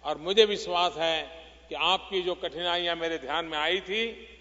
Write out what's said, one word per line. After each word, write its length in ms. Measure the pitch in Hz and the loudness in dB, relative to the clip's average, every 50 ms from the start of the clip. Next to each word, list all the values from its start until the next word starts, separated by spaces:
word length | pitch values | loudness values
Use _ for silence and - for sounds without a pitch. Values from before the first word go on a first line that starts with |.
| - | -2
और 140 | 143 151 147 | -4 -4 -2
मुझे 260 | 151 180 202 220 220 | -2 2 6 6 6
विश्वास 500 | 208 208 - - 175 180 175 175 175 151 151 | 6 6 -2 -2 -2 2 2 2 2 2 0
है 480 | 165 165 160 156 147 139 - - - - - - - - | 0 0 0 0 -4 -6 -14 -18 -18 -20 -20 -20 -14 -12
कि 60 | 160 | -6
आपकी 480 | 143 151 170 185 185 - - 202 185 | 0 2 2 2 2 0 -2 -2 0
जो 120 | 175 180 175 | 0 0 -2
कठिनाइयां 600 | 175 185 170 147 160 175 175 175 175 175 170 170 | -2 -4 -6 -6 -4 -2 0 0 0 0 -2 -2
मेरे 220 | 165 165 165 165 151 | -2 -2 -2 -2 -4
ध्यान 260 | 135 127 147 165 170 | -4 -2 -2 -2 -2
में 140 | 160 160 147 | -2 -2 0
आई 220 | 151 165 180 196 | 0 0 0 0
थी 480 | 185 180 196 220 226 226 220 - - - - - | -2 -2 -2 -2 -2 -2 -6 -12 -18 -20 -20 -20